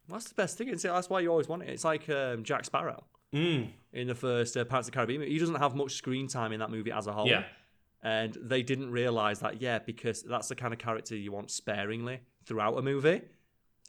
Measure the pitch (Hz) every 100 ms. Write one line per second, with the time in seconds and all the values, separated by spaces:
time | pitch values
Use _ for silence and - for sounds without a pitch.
0 | - 208 - - 185 - 247 175 185 180
1 | 180 190 170 165 147 170 180 127 160 156
2 | - 143 131 117 107 139 127 147 160 -
3 | - _ _ 143 170 147 107 - _ -
4 | 123 120 131 120 117 127 117 131 120 131
5 | 113 139 143 156 165 151 143 131 135 -
6 | 135 131 135 131 113 110 110 113 110 107
7 | 104 104 113 107 - - _ _ _ _
8 | 113 110 113 - 120 131 123 131 131 120
9 | 123 117 104 104 107 107 127 113 - 113
10 | 120 107 - 117 110 127 123 117 117 110
11 | - 110 101 101 104 - - 101 101 113
12 | 120 127 - _ - 113 107 127 135 139
13 | 147 202 - - _ _ _ _